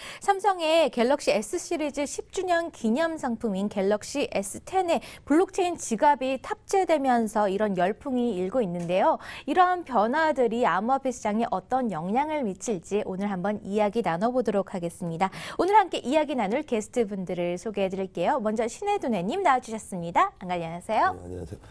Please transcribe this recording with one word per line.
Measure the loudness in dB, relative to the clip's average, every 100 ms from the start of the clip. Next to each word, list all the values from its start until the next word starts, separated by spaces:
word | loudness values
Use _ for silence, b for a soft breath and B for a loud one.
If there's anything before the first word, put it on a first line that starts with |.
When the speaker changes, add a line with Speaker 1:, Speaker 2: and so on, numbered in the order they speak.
| B B
Speaker 1:
삼성의 | 0 2 2 2 2 4 4
갤럭시 | 2 2 2 2
S | 0 0 -6
시리즈 | -4 -2 -2 -2 -6
십 | -6 -8
주년 | -4 0 0 0
기념 | -4 0 2 0 -2
상품인 | -4 -2 -2 -2 -2
갤럭시 | 0 0 0 -2 -4 -2
에스 | -2 -4 -8
텐 | -4 -2 2 0 B B 0
블록체인 | 2 2 0 -2 -2
지갑이 | -4 2 4 4 0 -4
탑재되면서 | -4 -8 0 2 4 2 4 2 2 2 2
이런 | 2 0 2
열풍이 | 0 0 -2 0 0 0
일고 | -2 0
있는데요. | 0 -2 0 2 4 2 B B -2
이러한 | 4 4 4 0
변화들이 | 2 2 2 2 2 2 2 2
암호화폐 | 2 2 0 0
시장에 | -4 -2 0 0
어떤 | -2 -2 -2 0
영향을 | -2 -2 0 0 -2
미칠지 | -2 -4 -4 -6 -2 -4 -2
오늘 | -4 -4
한번 | -2 -2 -4
이야기 | -4 0 0 0
나눠보도록 | -2 0 0 0 0 0 0 -4
하겠습니다. | -6 -6 -6 0 -2 -2 B B
오늘 | 4 6
함께 | 4 0
이야기 | 0 0 2 0
나눌 | 0 -2
게스트분들을 | -2 -4 -2 -2 -2 -2 -6 -2 -2 -2
소개해드릴게요. | -4 -2 -2 -2 -6 -2 0 0
먼저 | 0 -2 -2
신혜두뇌님 | -4 -2 -2 0 -2 -2 0
나와주셨습니다. | 2 2 0 -10 -8 -8 -2 2 2 0
안녕하세요. | -4 -4 -4 -8
Speaker 2:
네, | -2 2 2 0
안녕하세요. | -10 -10 -10 -12 B